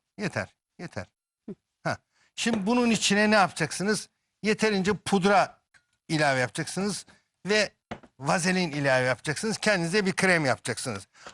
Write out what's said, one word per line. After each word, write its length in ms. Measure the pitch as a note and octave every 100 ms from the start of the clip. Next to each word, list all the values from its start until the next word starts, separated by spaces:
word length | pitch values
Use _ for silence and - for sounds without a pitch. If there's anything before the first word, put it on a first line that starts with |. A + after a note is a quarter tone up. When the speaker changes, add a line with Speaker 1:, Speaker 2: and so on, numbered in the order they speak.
| _ -
Speaker 1:
Yeter, 380 | G3+ A2+ F#2+ _ _ -
yeter. 260 | F3 G#2 F2+ _ _ _ -
Speaker 2:
Hı. 60 | F#3 _ _
Speaker 1:
Heh. 120 | D#3+ A2+ _ _ _ -
Şimdi 300 | A#3 A3+ F#3+
bunun 240 | B3 A#3+
içine 400 | G#3+ - G3+ G#3+
ne 40 | G#3+
yapacaksınız? 760 | F3 - D#3 - G3 G#3 - _ _ _
Yeterince 500 | G#3 G#3+ A3 G3 F#3
pudra 680 | G3 - G3 F#3+ G3 D3 - _ _ _ _ -
ilave 320 | D#3+ D3 C3
yapacaksınız 680 | B2 - D3 F#3 G#3 - - _ _ _ F3+
ve 260 | G#3+ G3 - _ - - -
vazelin 520 | C#3 F3+ F3 F#3 E3+
ilave 340 | C#3+ C#3 B2+ B2+
yapacaksınız. 520 | B2 - C#3 A3 G3
Kendinize 480 | G#3+ F#3+ E3 G#3 F#3+
bir 80 |
krem 320 | - F#3+ E3+ C#3
yapacaksınız. 640 | A2+ - A2+ B2+ G2 - _ -